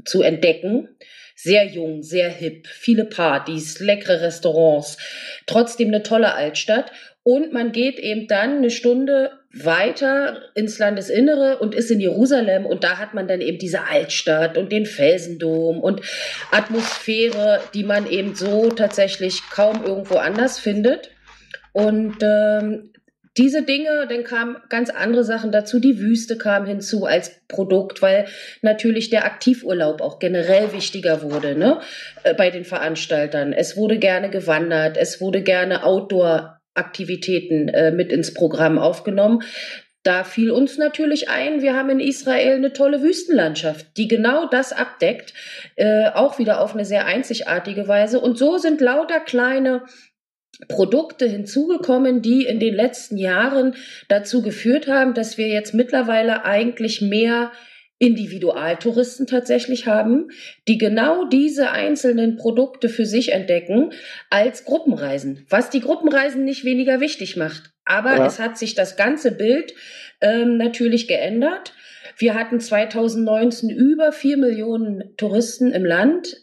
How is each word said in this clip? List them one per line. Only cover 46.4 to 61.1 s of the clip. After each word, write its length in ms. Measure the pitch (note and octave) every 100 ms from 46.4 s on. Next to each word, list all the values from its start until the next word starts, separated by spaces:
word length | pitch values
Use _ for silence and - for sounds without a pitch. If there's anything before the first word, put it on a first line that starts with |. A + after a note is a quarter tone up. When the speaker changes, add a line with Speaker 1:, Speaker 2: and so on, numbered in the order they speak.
Speaker 1:
wieder 200 | G#3+ G#3
auf 140 | G#3
eine 100 | G#3+
sehr 220 | G3 G3+ F#3
einzigartige 800 | G3 C4 A3+ - F3 G3+ G3+ G3
Weise. 320 | G3+ G#3+ A#3+
Und 200 | B3 A#3
so 200 | C#4 F4+
sind 220 | E4 D#4
lauter 400 | B3 C#4 D#4+ D#4+
kleine 640 | D#4+ B3 B3 C4+ C4 B3+ B3 - _ _ _ _ _ - -
Produkte 580 | - F#3+ C4+ D#4+ - A#3+
hinzugekommen, 920 | G3+ G3+ C4+ D#4 F4 F4 B3+ C4 B3+
die 240 | A3 B3+
in 160 | B3+ A3
den 140 | A3+
letzten 420 | G3+ B3 - - G#3
Jahren 600 | F#3+ F#3 A#3+ C4+ C4 A#3+ - - -
dazu 340 | G3+ G3+ B3
geführt 460 | G#3 - A3+ C#4 C#4+
haben, 260 | C4+ C4
dass 240 | A3+ A3 -
wir 100 | A3
jetzt 240 | G#3 G#3+
mittlerweile 720 | A3 B3 C4+ A#3 A3 A3+ A3
eigentlich 560 | - G#3 A#3 A#3+ A3 -
mehr 500 | G3+ G#3 A#3 A#3 A#3+ - - - _ -
Individualtouristen 1300 | B3 G#3+ F#3+ F#3 E3+ - D#3+ E3+ A#3 A3+ A#3+ - C4
tatsächlich 600 | B3+ A#3+ A#3+ A#3+ B3+ A#3+
haben, 420 | G#3+ G#3+ C4 F4 - - - -
die 80 | A3
genau 480 | G#3+ A3 C4